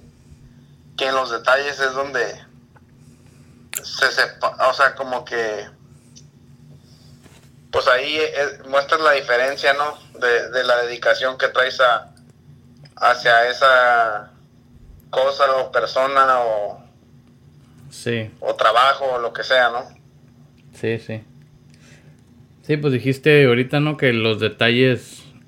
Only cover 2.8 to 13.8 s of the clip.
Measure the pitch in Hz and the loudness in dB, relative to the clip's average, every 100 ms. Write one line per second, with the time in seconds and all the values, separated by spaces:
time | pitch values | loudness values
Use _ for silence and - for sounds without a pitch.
2.8 | _ _ - - - - - - - - | _ _ -20 -20 -20 -20 -20 -20 -16 -14
3.8 | - - 131 123 123 - - - 123 127 | -12 -4 -2 -2 -4 -4 -6 -2 -2 2
4.8 | 135 - 135 123 - 120 113 104 104 - | 0 0 -8 -8 -6 -6 -4 -6 -10 -18
5.8 | - - _ - - _ - - - - | -20 -20 _ -20 -20 _ -20 -20 -20 -20
6.8 | - - - - - - - - - - | -20 -20 -20 -20 -20 -20 -20 -20 -6 -2
7.8 | 131 127 139 151 156 139 143 - 135 135 | 2 2 0 -4 -4 -2 -4 -6 -4 -2
8.8 | 139 165 156 139 120 120 131 139 147 131 | 0 2 2 2 2 0 0 -2 0 0
9.8 | 147 147 - - 123 120 - 123 123 120 | -2 -6 -16 -4 0 0 0 -4 0 0
10.8 | 120 120 117 113 131 131 131 127 127 127 | 0 -2 -2 0 -2 -2 -2 0 -2 2
11.8 | 127 113 - - - _ - - - - | 2 0 -4 -20 -20 _ -20 -20 -20 -20
12.8 | - - - 120 123 117 120 123 135 127 | -20 -2 0 2 4 4 4 2 4 6